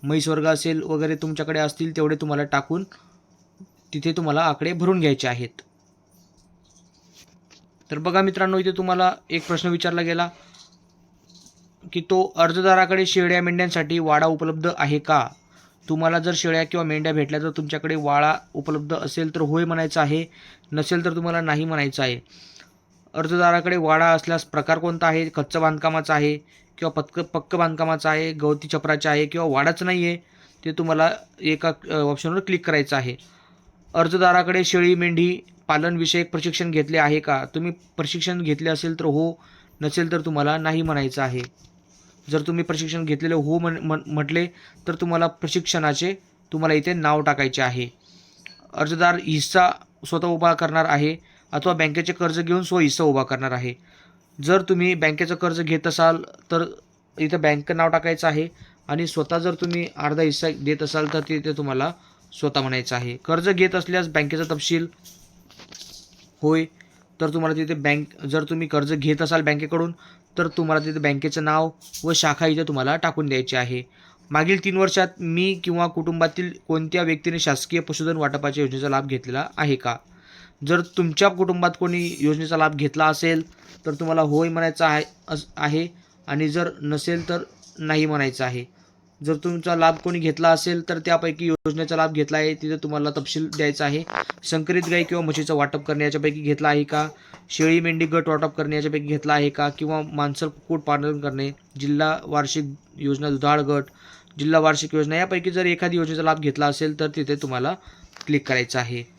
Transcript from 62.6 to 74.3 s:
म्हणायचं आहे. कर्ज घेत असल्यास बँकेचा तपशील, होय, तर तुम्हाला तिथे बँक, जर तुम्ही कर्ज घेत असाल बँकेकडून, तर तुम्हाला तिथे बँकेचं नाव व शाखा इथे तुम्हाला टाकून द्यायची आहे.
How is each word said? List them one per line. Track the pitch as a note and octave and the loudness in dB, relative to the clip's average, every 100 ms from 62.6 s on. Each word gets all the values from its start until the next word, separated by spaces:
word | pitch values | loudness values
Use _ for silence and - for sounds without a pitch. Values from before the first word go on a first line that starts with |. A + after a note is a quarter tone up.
म्हणायचं | C3+ B2+ B2+ B2 | -2 -4 -4 -6
आहे. | B2 A#2+ | -6 -10
कर्ज | - E3 F3+ | -2 0 2
घेत | F#3 F#3 F#3 | 4 4 2
असल्यास | E3+ F3+ E3+ | -2 -2 0
बँकेचा | D#3 D3 D#3 | -2 -2 -2
तपशील, | D#3+ D#3 - E3+ E3 - - - - - - - - - - - - - - _ | -2 -4 0 -2 -2 -10 -20 -20 -20 -20 -20 -20 -20 -20 -20 -20 -20 -20 -20 _
होय, | D3+ D#3+ D#3+ _ - _ _ _ | 0 2 0 _ -20 _ _ _
तर | D#3+ | -2
तुम्हाला | D#3+ D#3+ D#3 | 0 -2 -2
तिथे | D#3 | -2
बँक, | D#3+ C#3+ D3 D3 - D3 | -2 0 0 -2 -10 -4
जर | D#3 | -2
तुम्ही | D3+ E3 D#3+ | -2 -4 -2
कर्ज | D3 D3 | 0 0
घेत | D#3 D3 D3+ | -2 0 0
असाल | D#3+ E3 | 0 0
बँकेकडून, | D3+ D3 D3+ E3 E3+ E3+ - - _ - | 2 0 -2 -2 -2 -6 -18 -20 _ -2
तर | E3 | -2
तुम्हाला | - E3 D#3 D3+ | 0 0 0 0
तिथे | D#3 | -2
बँकेचं | D3 C#3 D3 C#3+ | 0 0 -2 -2
नाव | D#3 D3+ D#3+ - - - | 0 2 0 -4 -18 -8
व | D#3 | -2
शाखा | E3 D#3+ D3 E3 | 2 2 2 2
इथे | D#3 | 2
तुम्हाला | D3+ C#3+ C3 D#3+ | -2 -2 0 0
टाकून | E3 D3+ D3+ | -2 -2 -2
द्यायची | C3+ C3 C3 | -2 -2 -2
आहे. | B2 B2+ B2 _ - _ _ | -2 -4 -10 _ -20 _ _